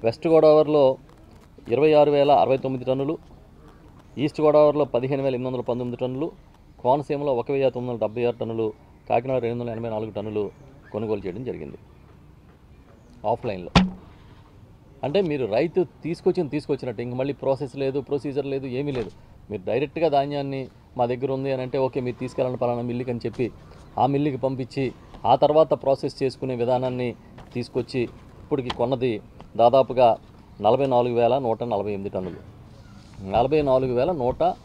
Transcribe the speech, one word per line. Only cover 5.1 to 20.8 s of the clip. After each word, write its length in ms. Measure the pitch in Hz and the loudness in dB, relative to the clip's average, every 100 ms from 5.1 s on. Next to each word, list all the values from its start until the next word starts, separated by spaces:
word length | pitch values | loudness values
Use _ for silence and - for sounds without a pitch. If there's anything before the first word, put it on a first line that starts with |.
| 139 | -2
వేల 120 | 135 | -2
ఎనిమిది 200 | 123 127 | -2 -4
వందల 100 | 127 | -4
పంతొమ్మిది 360 | 117 120 123 120 | -4 -4 -4 -6
టన్నులు, 320 | 127 131 165 - - - - - | -6 -4 -8 -10 -20 -20 -20 -6
కోనసీమలో 520 | 123 139 139 143 143 | 0 0 0 -4 -2
ఒక 160 | 123 117 | -2 -2
వెయ్యి 200 | 139 135 | 0 0
తొమ్మిది 240 | 123 123 | -2 -8
వందల 120 | 120 107 | -4 -4
డెబ్బై 180 | 110 | -2
ఆరు 120 | 120 117 | -2 -2
టన్నులు, 360 | 113 113 110 104 - - - | -6 -4 -4 -6 -20 -20 -2
కాకినాడ 300 | 113 127 131 | -2 0 -4
రెండు 260 | 117 120 | -2 -6
వందల 80 | 120 | -6
ఎనభై 180 | 110 117 | -8 -6
నాలుగు 200 | 107 110 | -6 -6
టన్నులు 400 | 104 107 107 98 - - - - | -8 -6 -4 -6 -8 -20 -20 -10
కొనుగోలు 280 | 107 110 107 | -8 -4 -4
చేయడం 240 | 95 90 | -6 -8
జరిగింది 340 | 127 87 73 - - - - - - - - - - - - - - - 107 | -10 -10 -12 -16 -20 -20 -20 -20 -20 -20 -20 -20 -20 -20 -20 -20 -20 -8 -4
ఆఫ్లైన్లో. 440 | 117 120 95 87 - 185 - - - - - - - - - - - | -2 -4 -8 0 2 2 -6 -20 -20 -20 -20 -20 -20 -20 -20 -20 -10
అంటే 160 | 127 170 | -4 -2
మీరు 260 | 185 147 113 | -2 -2 0
రైతు 400 | 110 165 185 175 - | 0 0 0 -2 -4
తీసుకొచ్చింది 460 | 170 170 190 180 156 | -8 -2 0 0 -2
తీసుకొచ్చినట్టు, 520 | 151 - 139 123 110 | -4 -4 -4 -4 -6
ఇంక 120 | 120 | -8
మళ్ళీ 180 | 123 139 | -4 -4
ప్రాసెస్ 440 | 131 131 135 143 139 | -2 -2 -2 -4 -4
లేదు, 240 | 135 135 | -4 -4
ప్రొసీజర్ 460 | 131 143 143 135 139 | -4 -6 -4 -6 -4
లేదు, 200 | 135 135 | -6 -6
ఏమీ 260 | 123 147 | -6 -4
లేదు. 180 | 127 98 - - - - | -4 -6 -10 -20 -20 -12
మీరు 120 | 104 92 | -10 -4
డైరెక్ట్గా 420 | 113 143 - 165 | -2 -2 -2 0
ధాన్యాన్ని 600 | 143 143 147 139 135 131 - | 2 0 -4 -6 -6 -10 -16